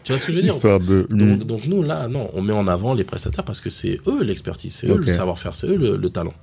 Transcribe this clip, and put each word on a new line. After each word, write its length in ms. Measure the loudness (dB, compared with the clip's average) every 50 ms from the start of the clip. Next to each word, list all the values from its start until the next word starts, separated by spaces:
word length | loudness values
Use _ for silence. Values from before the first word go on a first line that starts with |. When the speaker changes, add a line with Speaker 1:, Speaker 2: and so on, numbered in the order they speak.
| -2
Speaker 1:
tu 80 | -4
vois 60 | -2 -2
ce 80 | -2
que 40 | -2
je 40 | 0
veux 60 | 2 2
dire ? 100 | 2 2
Speaker 2:
Histoire 240 | 4 4 4 4 4
de, 300 | 4 4 4 4 4 2
Speaker 1:
Donc, 100 | 4 4
Speaker 2:
mhm. 180 | 6 6 4 4 0
Speaker 1:
donc 220 | -4 -4 -4 -2
nous, 160 | 0 0 0
là, 240 | 0 0 -2 -4 -4
non, 240 | -4 -4 -4 -6 -6 -4
on 80 | -4
met 100 | -2 0
en 160 | 0 2 2 2
avant 260 | 2 2 2 0 0
les 80 | 0
prestataires 400 | 0 -2 -4 -6 -4 -4 -4 -4 -6
parce 160 | -8 -8 -8
que 80 | -8 -8
c'est 280 | -8 -6 -4 -4 -4 -2 -2
eux 160 | -2 0 0
l'expertise, 520 | 0 -2 -2 -4 -6 -10 -10 -8 -10 -12 -10
c'est 120 | -4 0 2
eux 40 | 2
Speaker 2:
Ok. 120 | 4 4
Speaker 1:
le 60 | 2 2
savoir-faire, 420 | 2 0 -2 -4 -4 -6 -10 -8
c'est 100 | -6 -2
eux 100 | -2 0
le, 200 | 0 2 0 0
le 140 | 0 -2 -2
talent. 240 | -2 -4 -6 -6 -8 -12